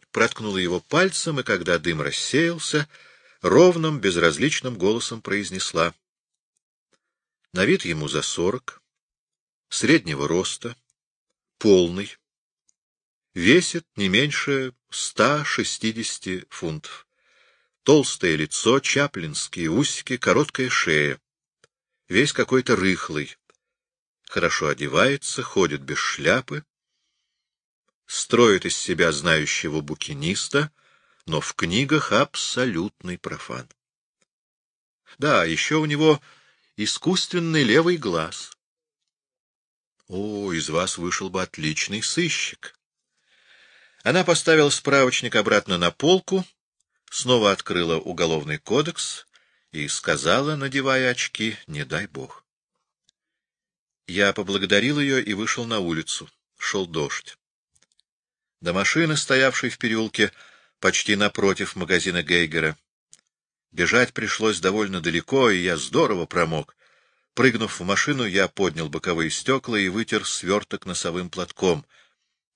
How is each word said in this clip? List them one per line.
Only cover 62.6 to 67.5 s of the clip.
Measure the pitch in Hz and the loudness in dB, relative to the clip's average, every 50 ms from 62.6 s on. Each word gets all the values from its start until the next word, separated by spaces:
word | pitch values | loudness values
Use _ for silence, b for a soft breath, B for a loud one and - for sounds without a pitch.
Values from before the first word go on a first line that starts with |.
| 78 78 78 - _ _ _ _ _ _ _ - _ _ _ _ _ _ _ _ _ _ | -2 -2 -4 -6 _ _ _ _ _ _ _ -20 _ _ _ _ _ _ _ _ _ _
Бежать | - - 87 - 110 123 123 123 - | -4 -2 0 2 2 2 2 0 -2
пришлось | - 110 101 - - 110 110 104 80 | -6 -6 -4 -2 0 0 0 0 0
довольно | 90 95 101 107 104 98 95 87 | 0 0 0 0 -2 -2 -4 -4
далеко, | 78 85 80 85 - - 131 135 127 113 | -4 -2 -2 -4 -2 0 2 2 4 4
и | 98 | 4
я | 90 87 92 85 | 2 2 0 -2
здорово | 78 - - - - 120 117 104 87 82 | -2 -4 -2 0 0 2 2 0 -2 -4
промок. | - - 90 85 82 80 76 69 - _ _ _ _ _ _ _ _ _ _ _ _ - | -2 0 0 0 0 -2 -4 -6 -8 _ _ _ _ _ _ _ _ _ _ _ _ -2
Прыгнув | - 120 131 | 2 2 2